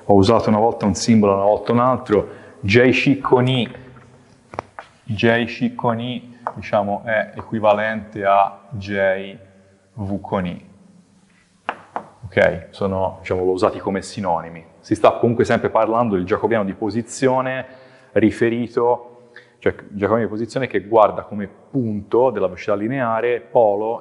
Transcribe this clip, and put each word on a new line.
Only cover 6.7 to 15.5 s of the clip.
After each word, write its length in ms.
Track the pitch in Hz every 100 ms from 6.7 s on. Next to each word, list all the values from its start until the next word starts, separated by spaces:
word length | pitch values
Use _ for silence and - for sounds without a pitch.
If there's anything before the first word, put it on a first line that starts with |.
| 110 101 101
è 280 | 117 107 101 117
equivalente 880 | - 110 107 104 110 110 104 110
a 360 | 98 98 98 - -
J 640 | 110 95 101 98 95 98 95 - _ _ _ _
V 260 | 113 98 98
con 260 | - 104 90
I. 200 | - - - _ _ _ _ _ _ _ _ - - - - - -
Ok? 420 | - 104 87 85 -
Sono, 480 | - 98 95 92 -
diciamo, 240 | - 92
l'ho 80 | 92
usati 260 | 92 101 92
come 240 | 98 98
sinonimi. 600 | - - 95 82 82 82 - _ -
Si 60 |
sta 180 | 107 117
comunque 320 | - 117 117
sempre 240 | 107